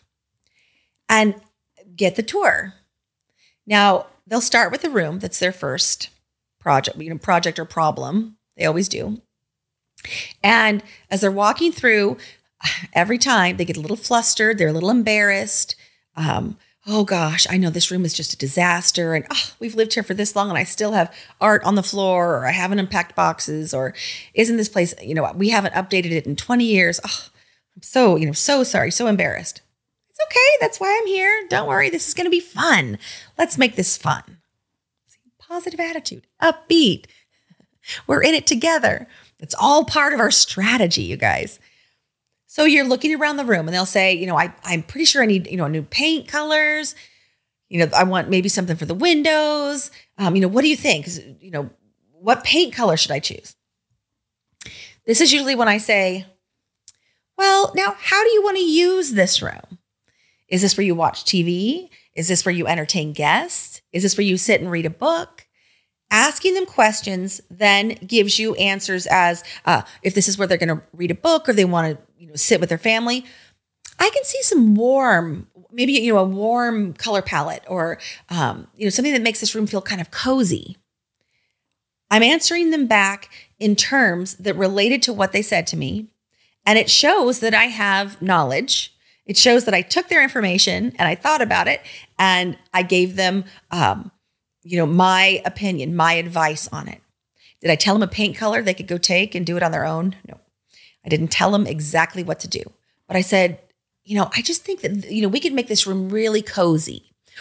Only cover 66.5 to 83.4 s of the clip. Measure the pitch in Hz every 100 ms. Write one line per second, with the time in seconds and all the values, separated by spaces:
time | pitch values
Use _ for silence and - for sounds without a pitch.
66.5 | 370 370 - 214 214 - 185 190 - -
67.5 | 175 208 196 214 226 185 233 202 - 220
68.5 | - 202 196 - 185 180 185 175 170 -
69.5 | - - 165 - - 190 190 190 196 190
70.5 | 175 170 156 - 160 175 190 330 320 320
71.5 | 214 185 175 165 147 _ _ 170 151 -
72.5 | 160 175 165 226 220 233 254 254 - _
73.5 | _ _ _ - - 381 554 508 554 -
74.5 | 349 226 208 240 269 262 180 165 143 -
75.5 | _ _ 233 247 277 233 208 190 190 214
76.5 | 240 240 226 202 - 226 202 185 156 151
77.5 | 160 - 185 165 - - - _ 175 131
78.5 | - - _ 208 185 277 262 226 214 208
79.5 | - 214 196 190 196 165 - 254 262 -
80.5 | - - - _ _ _ _ _ _ _
81.5 | _ _ _ _ _ _ 214 233 320 -
82.5 | 339 339 320 247 214 196 202 - -